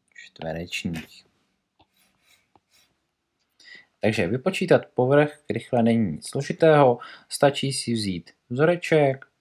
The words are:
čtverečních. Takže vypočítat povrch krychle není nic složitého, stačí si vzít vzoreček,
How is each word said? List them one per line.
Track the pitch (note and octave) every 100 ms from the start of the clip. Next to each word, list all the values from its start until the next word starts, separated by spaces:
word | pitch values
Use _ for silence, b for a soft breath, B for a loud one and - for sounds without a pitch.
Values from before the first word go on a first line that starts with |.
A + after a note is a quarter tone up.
| _
čtverečních. | - - - D#2+ D#2+ F2 - F2 E2 D2+ - _ _ _ _ _ _ _ _ _ _ _ _ _ _ _ _ _ _ _ _ _ _ _ _ B B B -
Takže | G#2 A2 F2
vypočítat | B2+ F#3 F#3 F3 C3+ -
povrch | - B2+ C#3+ D3+ - -
krychle | A2+ - B2
není | A#2 A#2 G#2
nic | D2+ -
složitého, | C#3 C#3+ - E3 D3+ C3 A#2+ B B B
stačí | - C#3+ C#3 C#3
si | C3 -
vzít | A#2 G2+ F2 - _ -
vzoreček, | B2 D#3 F3 - D#3 C#3+ C3 - _